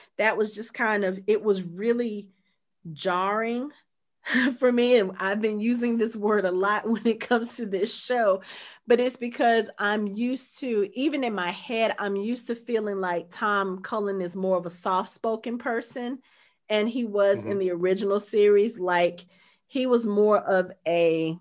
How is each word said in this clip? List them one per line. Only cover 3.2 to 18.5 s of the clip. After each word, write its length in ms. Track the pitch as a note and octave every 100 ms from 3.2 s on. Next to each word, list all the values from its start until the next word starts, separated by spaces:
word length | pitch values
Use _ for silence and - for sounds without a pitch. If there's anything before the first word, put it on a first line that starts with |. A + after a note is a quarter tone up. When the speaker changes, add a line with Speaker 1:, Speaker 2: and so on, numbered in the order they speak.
| F#3+ G#3 A3+ A#3+ C#4 - _ _ _ _
Speaker 1:
<laughs> 340 | - A3+ B3+ B3
for 140 | B3+
me. 240 | B3 A#3+ B3
And 140 | F#3+ F#3
I've 220 | F#3+ G#3
been 180 | A3 G#3+
using 380 | A3 A#3+ A#3+ A#3
this 180 | A3 A3+
word 300 | G#3 G#3 F#3
a 40 |
lot 380 | F#3 G3 G#3 G#3
<laughs> 0 |
when 180 | A3+ A#3
it 140 | A3
comes 360 | - A#3+ A#3 -
to 100 | A3
this 260 | F#3+ G#3+
show, 460 | - - B3 G#3+ F#3+ - - - - -
but 140 | A#3+
it's 160 | B3 B3+
because 520 | A#3+ A#3 B3+ A3+ A3 -
I'm 280 | G3+ G#3+ G#3
used 540 | G3+ A#3+ C4 - -
to, 280 | C4 A3 G3+ A#3+
even 260 | C#4+ C#4+
in 100 | B3
my 160 | G3+ F3
head, 440 | F#3 - A3+ A3+ -
I'm 180 | G3+ G3
used 300 | G#3 A#3+ -
to 80 |
feeling 460 | A#3 - A3+ G#3+ G3
like 260 | F#3+ F3 E3
Tom 520 | - G#3+ G3+ G3 F#3
Cullen 400 | F#3+ A3 G3+ G3
is 120 | F3 F#3
more 200 | F#3+ F#3
of 80 |
a 60 | F3
soft-spoken 880 | E3+ G#3 F#3 F#3+ - A3+ A3+ A#3+ A#3
person. 600 | C4 A#3 B3 C4+ A#3+ C4 _ _ _ _ -
And 180 | G#3+ G#3+
he 160 | A#3+
was 360 | A#3 G3+ G3+ G3+
Speaker 2:
Mm-hmm. 100 | G#3+
Speaker 1:
in 60 | G3+
the 120 | F#3
original 460 | F3 F3+ F#3+ G3+ G3+
series, 580 | G#3 A3 G#3